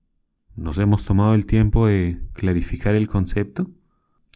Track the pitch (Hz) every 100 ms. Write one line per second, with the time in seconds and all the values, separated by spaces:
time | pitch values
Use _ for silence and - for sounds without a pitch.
0 | _ _ _ _ _ - 82 80 104 101
1 | - 98 104 110 101 110 107 113 110 101
2 | 87 87 - - 95 90 - 85 101 107
3 | 104 101 92 - 101 - 180 - _ _
4 | _ _ _